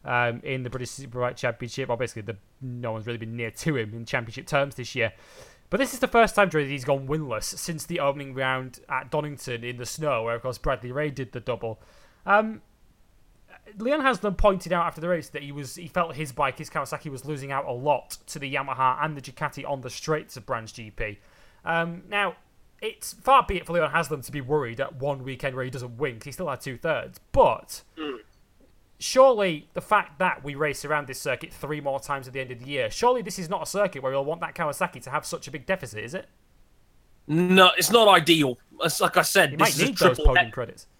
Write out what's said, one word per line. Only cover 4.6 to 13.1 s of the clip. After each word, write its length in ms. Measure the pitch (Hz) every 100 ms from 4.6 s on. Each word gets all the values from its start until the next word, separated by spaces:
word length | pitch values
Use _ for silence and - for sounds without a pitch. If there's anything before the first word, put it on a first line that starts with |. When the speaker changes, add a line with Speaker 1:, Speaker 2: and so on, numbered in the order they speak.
| 139
Speaker 1:
this 220 | 127 120 127
year. 180 | 113 - - - - - _
But 100 | 202
this 140 | 269
is 60 | 254
the 80 | 262
first 260 | 233 220
time, 160 | - 190
Dre, 140 | 160
that 80 | 139
he's 120 | 139
gone 240 | 127 139 135
winless 360 | 156 143 110
since 420 | - 190 - 160 -
the 140 | 170
opening 340 | 139 143 139
round 460 | 131 131 131 131 - -
at 220 | 131 127
Donington 520 | 151 147 143 - 117
in 140 | 120 123
the 80 | 120
snow, 380 | - 151 120
where, 100 | 113
of 80 | 117
course, 160 | 127 120
Bradley 340 | 151 127 123
Ray 200 | 131 151
did 200 | 131 127
the 80 | 123
double. 380 | 120 113 113 110 - - - _ 196
Um, 380 | 202 220 220 _ _ - _ _